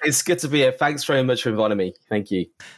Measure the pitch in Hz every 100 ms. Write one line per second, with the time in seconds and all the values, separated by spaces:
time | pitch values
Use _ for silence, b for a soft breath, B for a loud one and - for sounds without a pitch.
0 | 147 - - 175 151 147 131 127 147 147
1 | - 139 127 123 120 107 107 101 92 -
2 | - 104 101 95 85 - B